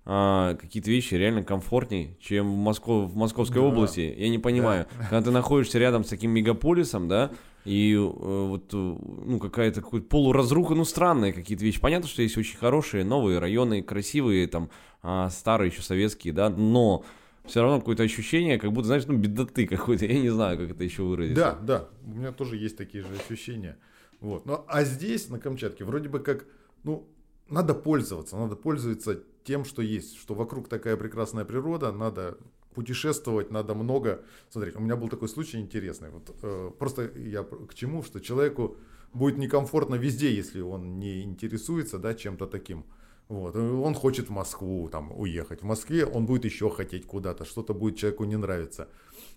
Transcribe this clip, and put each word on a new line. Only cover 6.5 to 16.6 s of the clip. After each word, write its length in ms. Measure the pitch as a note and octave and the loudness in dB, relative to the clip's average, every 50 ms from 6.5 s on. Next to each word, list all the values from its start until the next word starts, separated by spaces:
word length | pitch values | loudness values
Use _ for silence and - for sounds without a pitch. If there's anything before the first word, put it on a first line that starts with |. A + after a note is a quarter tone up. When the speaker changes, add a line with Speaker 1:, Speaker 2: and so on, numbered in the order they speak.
| A2+ - - D3+ F3 F3 E3 - - G2+ F2 | 2 4 4 4 4 4 4 2 0 -2 0
Speaker 1:
да, 240 | E2+ F#2+ G#2+ C3+ C#3 C3 - - - - - - | 2 4 4 2 2 -2 -8 -18 -20 -20 -12 -4
и, 280 | G2 G2+ G2+ G#2 G#2+ G#2 | 0 2 4 6 6 6
э, 40 | G#2 | 6
вот, 720 | G#2 F#2 - - - F#2+ G2 G2 G2 F#2+ G2 G2 F#2+ - G#2 | 4 2 0 -4 -4 -2 -2 0 0 0 -2 -4 -6 -4 -4
э, 40 | |
ну, 600 | G2+ F#2+ F#2 E2+ - - - - - - - B2+ G#2+ | -2 -2 -2 -4 -6 -8 -12 -12 -8 -4 -2 -2 -2
какая-то, 420 | - G2 - A#2+ A2+ A2 G2 G#2+ | -2 -2 0 2 2 2 2 0
какая-то 260 | F2+ - - A2+ A2+ | -4 -4 -4 -4 0
полуразруха, 680 | - - D3+ C#3 C3 B2+ C3+ C3+ A#2+ C#3 E3 F3 - D#3+ | 4 4 6 8 8 8 6 6 6 6 4 4 4 4
ну, 120 | D#3+ E3 | 2 2
странные 480 | D#3 - - F3 F3 E3 C3 G#2 G2 - | 2 2 4 4 4 6 6 4 2 2
какие-то 300 | F2+ E2+ - G#2+ E2+ G#2 | -2 -4 -6 -2 0 2
вещи. 160 | A2 F#2+ - | 2 2 4
Понятно, 280 | - C#3+ D#3+ F3+ E3+ | 4 4 4 2 0
что 160 | C#3 - - A#2 | -2 0 0 0
есть 120 | G#2+ - | 2 2
очень 200 | A2+ A2 - - | 0 -2 -4 -2
хорошие 460 | - A#2+ A#2+ C3 D#3 D3 - - G2+ F#2 | 0 2 4 4 4 2 2 0 0 2
новые 340 | G2 B2+ C#3+ A#2+ G2 F2+ F2 | 2 2 4 4 4 4 4
районы, 440 | E2+ F2 G#2 A#2+ B2+ A#2+ G#2+ G2 - | 2 2 2 4 4 4 2 0 -2
красивые, 640 | - G2+ G2+ G2 - - D3 C3+ A#2 G2+ F#2 F2+ | -2 -4 -4 -4 -2 0 2 4 4 4 4 4
там, 220 | D2+ E2+ E2+ E2 D#2 - - - - - _ - | 2 0 -2 -4 -6 -10 -16 -20 -20 -20 _ -6
а, 260 | F2 F#2 F#2+ F#2 F2+ | -2 0 0 0 -2
старые 400 | F2 - - A2 A2 A2 G2 F2+ | -4 -2 2 2 4 4 4 2
ещё 120 | - - - | 0 -2 -4
советские, 500 | - F#2 F#2+ G#2 G#2+ - - - E2+ D2+ | -2 2 2 2 2 0 -4 -6 -2 0
да, 160 | F2+ G2+ G#2+ | 2 2 2
но 540 | F#2 F#2 | 2 4